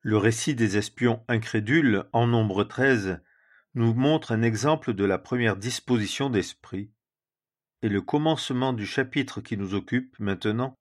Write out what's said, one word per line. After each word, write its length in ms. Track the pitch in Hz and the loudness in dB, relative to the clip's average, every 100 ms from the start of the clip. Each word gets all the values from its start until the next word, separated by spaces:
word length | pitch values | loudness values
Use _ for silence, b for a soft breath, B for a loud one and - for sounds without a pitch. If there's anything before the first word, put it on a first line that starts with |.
Le 160 | 123 107 | 2 4
récit 400 | 104 113 - 135 | 4 2 -2 0
des 220 | 110 101 | 2 2
espions 460 | 104 - 120 117 - | -2 0 0 0 -2
incrédules, 760 | 117 113 110 104 156 143 101 - | -2 0 -4 0 2 4 2 0
en 140 | 117 120 | 0 2
Nombre 380 | 120 107 98 | 2 2 0
treize, 560 | 98 - 135 123 95 87 b b b b b | -2 0 2 2 0 -6 b b b b b
nous 200 | 127 117 | 0 2
montre 380 | 117 135 156 156 | 4 2 2 0
un 100 | 110 | 0
exemple 520 | 117 110 135 151 - | 0 0 0 0 -2
de 100 | 98 | 0
la 140 | 101 92 | 0 0
première 380 | - 123 117 98 | -2 -2 0 -2
disposition 720 | 110 - - 123 101 - 139 | -6 -8 0 0 0 -4 0
d'esprit, 640 | 113 85 - - 95 107 _ _ _ _ _ _ _ _ _ | 0 -2 -8 -12 -12 -12 _ _ _ _ _ _ _ _ _
et 60 | 113 | -2
le 140 | 101 | 0
commencement 720 | - 151 156 156 - 127 131 | 0 0 2 0 -2 -2 -2
du 120 | 123 | -2
chapitre 560 | 101 - 131 151 127 - | -4 -2 -2 -2 -4 -6
qui 160 | - 104 | -8 -6
nous 180 | 98 | -2
occupe 440 | 98 90 123 127 _ | -4 -2 -4 -4 _
maintenant 560 | 104 98 107 107 131 - | -4 -2 -2 -2 -4 -8